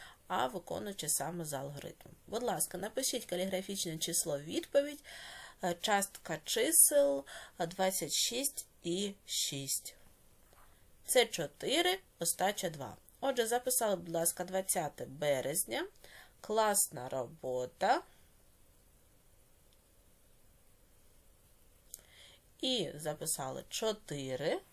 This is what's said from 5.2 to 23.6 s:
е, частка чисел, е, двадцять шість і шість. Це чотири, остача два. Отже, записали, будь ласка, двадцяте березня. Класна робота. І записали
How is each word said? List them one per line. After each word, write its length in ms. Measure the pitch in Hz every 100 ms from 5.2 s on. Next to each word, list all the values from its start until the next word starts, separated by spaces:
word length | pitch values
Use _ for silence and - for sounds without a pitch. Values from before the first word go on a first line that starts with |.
| - - - -
е, 100 | 185 175
частка 580 | - 202 190 - - 156
чисел, 800 | - 226 269 311 - 294 285 277 - - - -
е, 80 | 170
двадцять 460 | 185 190 190 151
шість 540 | - - 240 269 - - -
і 300 | 170 175 202 196 -
шість. 680 | - - 139 135 - - - - - - - - - - - - - -
Це 200 | 254 226
чотири, 720 | - 147 - - 285 359 381 - -
остача 520 | 170 - 185 208 185
два. 260 | 151 123 - - -
Отже, 260 | 269 247 226
записали, 500 | 247 254 - 220 185
будь 180 | 170
ласка, 300 | 165 170 -
двадцяте 600 | 180 190 190 190 151 -
березня. 840 | 131 139 151 135 123 160 - 247 381 - - - - -
Класна 680 | - 220 214 202 - 139 127
робота. 960 | 131 127 160 131 127 127 - 196 302 - - - - - - - - - - - - - - - - - - _ - - - - - - - - - - - - - - - - - - - - - - - - - - -
І 300 | 262 240 147
записали 720 | 147 151 147 - - 131 131